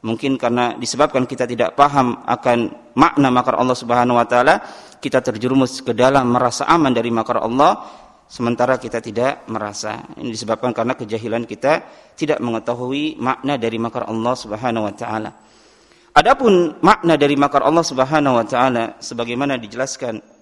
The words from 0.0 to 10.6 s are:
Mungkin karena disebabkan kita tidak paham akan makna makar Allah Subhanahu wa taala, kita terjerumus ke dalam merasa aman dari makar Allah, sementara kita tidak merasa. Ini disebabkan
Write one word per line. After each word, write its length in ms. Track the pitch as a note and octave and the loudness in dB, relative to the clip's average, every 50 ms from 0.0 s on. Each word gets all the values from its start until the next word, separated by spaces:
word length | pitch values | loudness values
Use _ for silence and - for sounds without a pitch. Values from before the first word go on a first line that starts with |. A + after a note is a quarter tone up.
| - | -4
Mungkin 320 | A2 A2+ A2+ - C#3 C3+ | -6 -6 -2 -2 -2 -2
karena 400 | A#2+ B2+ A#2+ A#2+ B2 B2 A#2+ - | 0 0 0 0 0 0 -2 -4
disebabkan 480 | A#2 A#2+ - - A#2+ D3 D3+ - C3 B2+ | -6 -8 -8 0 0 0 2 2 -2 -2
kita 240 | A#2+ C3+ A#2+ B2+ A#2 | -2 -2 -4 -4 -4
tidak 320 | B2 G#2+ A#2+ E2+ - - | 0 -2 -2 -2 4 4
paham 400 | C#3 C#3+ C#3+ C#3 B2+ B2 A2+ - - - | 4 4 4 2 2 2 -2 -4 -4 -4
akan 480 | B2 - - B2+ A#2+ A#2+ A#2 - - - - - | -4 0 0 0 2 2 0 -4 -6 -12 -20 -6
makna 400 | _ B2 D3 E3+ - D3 C#3 C3 | _ 2 2 4 4 2 2 4
makar 240 | B2 B2 B2 C3 A#2+ | 4 2 2 2 0
Allah 160 | - B2 B2+ | 0 2 0
Subhanahu 480 | B2+ - B2 A#2 A#2+ B2 B2 B2 A#2+ A#2+ | 0 -2 -2 0 2 2 2 4 4 2
wa 80 | A#2+ - | 2 4
taala, 320 | B2 B2 B2 D3 F3+ G#3 - - - - - - - _ | 2 4 4 4 2 2 0 -12 -18 -20 -20 -20 -20 _
kita 240 | - C#3 C3+ C3 - | -6 -2 -2 0 0
terjerumus 560 | C3 A2 G#2+ A2+ B2 C3+ C3+ C3 B2 - - | -2 -6 -4 -2 2 2 2 2 2 -2 -8
ke 160 | - B2 A2+ | -6 -4 0
dalam 320 | A2 B2 C3 C#3 C#3 B2+ A#2+ | 4 4 4 4 4 2 2
merasa 400 | A#2+ B2 B2 B2 - - C#3+ - | 2 2 2 0 -2 -2 0 2
aman 240 | D#3+ E3+ D3+ C3+ | 4 4 4 2
dari 160 | B2 A#2 A2+ A#2+ | 2 0 0 0
makar 320 | A#2 A2+ A2 - A#2+ A2+ | -2 -2 -2 -2 -2 -2
Allah, 480 | - A2+ A#2+ C3+ D3 F3 G#3 - - - - - - - _ _ _ _ | -2 -2 2 4 4 4 4 0 -8 -18 -20 -20 -20 -20 _ _ _ _
sementara 480 | - - A#2+ A#2 A#2+ A2+ B2 B2+ C3 | -8 -4 -4 -4 0 0 2 0 0
kita 240 | B2 - A2+ - A#2 | -2 -2 -6 -8 -6
tidak 480 | A2+ A#2 G#2 A2+ B2 C3+ C#3+ - - - | -8 -6 -4 -2 -2 -2 -2 -6 -12 -10
merasa. 560 | A2+ G#2+ G#2 G#2 G2+ - - G#2+ G#2+ - - - - - | -8 -8 -8 -8 -10 -10 -10 -10 -10 -10 -14 -18 -16 -12
Ini 80 | - A#2+ | -10 -10
disebabkan 480 | A2 A2 A#2 G#2+ A2 - | -10 -8 -6 -6 -4 -2